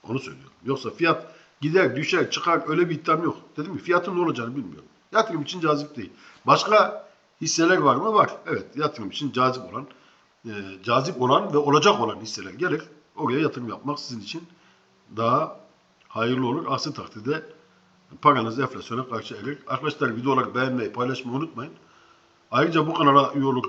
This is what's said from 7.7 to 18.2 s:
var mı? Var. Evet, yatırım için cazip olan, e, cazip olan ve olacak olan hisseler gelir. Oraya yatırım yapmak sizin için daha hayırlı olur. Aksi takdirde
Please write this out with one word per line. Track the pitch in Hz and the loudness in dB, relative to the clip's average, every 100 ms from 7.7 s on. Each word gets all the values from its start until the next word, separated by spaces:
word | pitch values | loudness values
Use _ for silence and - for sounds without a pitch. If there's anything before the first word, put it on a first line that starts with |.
| 185 | 6
var | 147 127 | 6 4
mı? | 214 | 4
Var. | 208 143 - 127 | 4 2 -2 -6
Evet, | 160 - 135 | -6 -6 -4
yatırım | 151 - 98 | -4 -4 -10
için | - 143 | -6 -4
cazip | 117 127 - 90 | 0 0 0 -10
olan, | 113 139 - _ _ _ _ | -12 -14 -20 _ _ _ _
e, | 113 104 95 95 | -12 -10 -12 -10
cazip | 101 123 143 139 | 0 2 2 0
olan | 123 143 185 | 4 4 4
ve | 147 | 2
olacak | 143 143 185 - | 4 6 6 4
olan | 117 - | 0 -4
hisseler | 110 - 95 | -10 -12 -12
gelir. | 104 180 147 - - _ - | -4 -2 -2 -6 -20 _ -6
Oraya | 113 135 | -2 0
yatırım | 151 131 120 | 0 -2 -8
yapmak | 95 139 139 | -8 -6 -8
sizin | - 117 | -8 -12
için | 101 160 170 _ _ _ _ _ _ 101 | -10 -14 -14 _ _ _ _ _ _ -2
daha | 117 135 - - - _ _ _ _ | 0 2 -2 -8 -20 _ _ _ _
hayırlı | 113 117 127 123 | -4 0 0 0
olur. | 165 165 | -2 -4
Aksi | 131 160 | -4 -4
takdirde | - 92 110 110 156 - - _ _ _ _ _ - | -8 -14 -8 -4 -4 -6 -20 _ _ _ _ _ 2